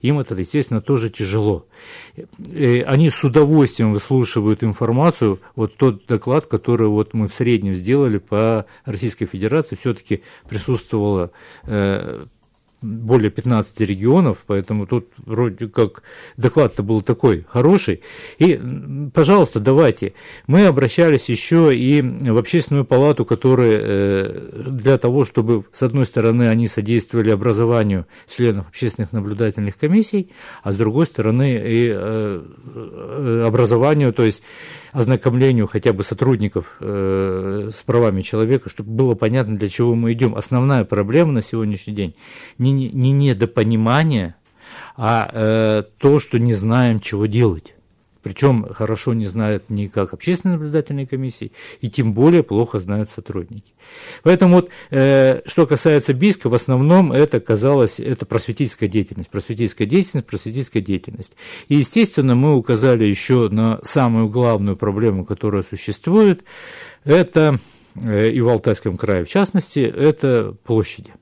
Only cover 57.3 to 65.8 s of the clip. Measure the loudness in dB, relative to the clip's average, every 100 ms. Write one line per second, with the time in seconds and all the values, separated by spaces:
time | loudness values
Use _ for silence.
57.3 | 0 0 0 2 2 2 0 -8 -6 -4
58.3 | -6 -6 -6 -6 -4 -2 -2 -4 -8 -10
59.3 | -10 -10 -6 -6 -4 0 0 0 -6 -8
60.3 | -10 -8 -10 -6 -6 -4 -6 -8 -16 -18
61.3 | _ -20 -20 0 0 2 0 0 0 2
62.3 | 2 4 2 2 0 2 2 2 0 0
63.3 | 0 2 0 0 -2 -4 0 0 0 0
64.3 | 0 0 0 -2 -2 -4 0 -2 -2 -6
65.3 | -6 -4 -4 -6 -12